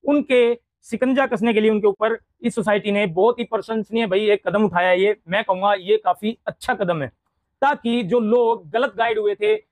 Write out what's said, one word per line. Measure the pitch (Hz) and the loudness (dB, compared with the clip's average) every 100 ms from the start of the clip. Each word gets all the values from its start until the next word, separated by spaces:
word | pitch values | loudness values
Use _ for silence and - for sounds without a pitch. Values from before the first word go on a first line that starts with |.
उनके | - 294 - 254 233 240 _ _ | 0 0 2 2 2 -2 _ _
शिकंजा | - 226 254 262 262 | -10 -4 0 0 0
कसने | 226 226 | 0 0
के | 214 | 2
लिए | 220 | 2
उनके | 214 202 | 2 0
ऊपर | 196 220 226 _ _ | 0 -2 -4 _ _
इस | 233 | -6
society | 233 202 208 202 | -2 0 0 0
ने | 202 208 | -2 -2
बहुत | 165 214 240 | 2 2 2
ही | |
प्रशंसनीय | 226 220 190 226 208 226 220 | -4 -6 -4 -6 -4 -4 0
भाई | 190 214 | 0 2
एक | 202 185 | 0 0
कदम | 202 | 0
उठाया | 208 175 180 | 0 2 2
है। | 180 | 2
ये | 196 208 - | 2 0 -4
मैं | 196 | -4
कहूंगा | 220 185 202 | -2 -2 0
ये | 202 185 214 | -2 0 0
काफी | 180 175 214 233 - | 0 -2 -4 -6 -12
अच्छा | - - | -8 -6
कदम | 247 185 165 | -2 -2 -2
है, | 127 _ _ _ _ _ | -4 _ _ _ _ _
ताकि | 269 294 233 240 | -2 0 -2 -2
जो | 185 240 | 0 0
लोग | 214 240 233 226 160 | 2 2 2 -2 -4
गलत | 220 262 202 | -2 -2 -2
guide | 233 220 | -2 0
हुए | 208 | -2
थे | 202 208 214 _ | -2 0 -2 _